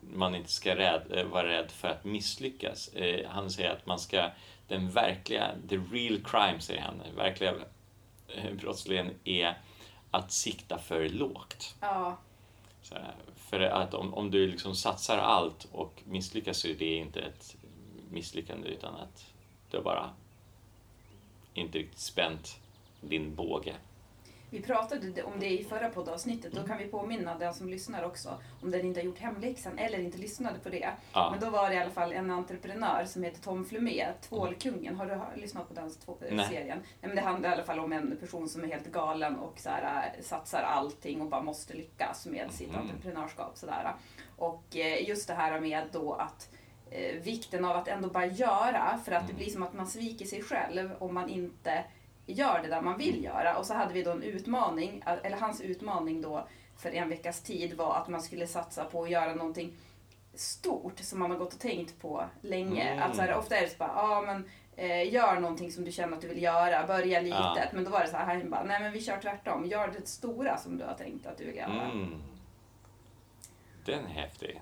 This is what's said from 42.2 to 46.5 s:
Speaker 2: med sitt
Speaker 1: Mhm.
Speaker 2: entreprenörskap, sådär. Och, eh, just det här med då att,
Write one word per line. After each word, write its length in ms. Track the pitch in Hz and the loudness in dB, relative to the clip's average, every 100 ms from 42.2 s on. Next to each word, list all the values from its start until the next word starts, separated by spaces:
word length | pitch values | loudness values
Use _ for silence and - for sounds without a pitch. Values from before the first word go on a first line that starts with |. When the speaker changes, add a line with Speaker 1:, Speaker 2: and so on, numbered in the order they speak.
| 175 | -6
Speaker 2:
med 260 | 147 110 | -6 -6
sitt 180 | - - | -6 -6
Speaker 1:
Mhm. 80 | 185 | -4
Speaker 2:
entreprenörskap, 760 | 220 - 185 160 156 - - - | -4 -6 -6 -6 -6 -6 -10 -8
sådär. 360 | - - - - - - - - | -6 -4 -4 -6 -12 -20 -20 -4
Och, 400 | 170 170 - 160 | -2 -2 -8 0
eh, 320 | 160 156 196 | 2 2 0
just 200 | 208 - | -2 -2
det 60 | |
här 260 | 185 160 156 | 2 2 2
med 240 | 160 156 156 | 0 0 -2
då 200 | 165 151 | -4 -4
att, 360 | - - - - | -2 -4 -6 -18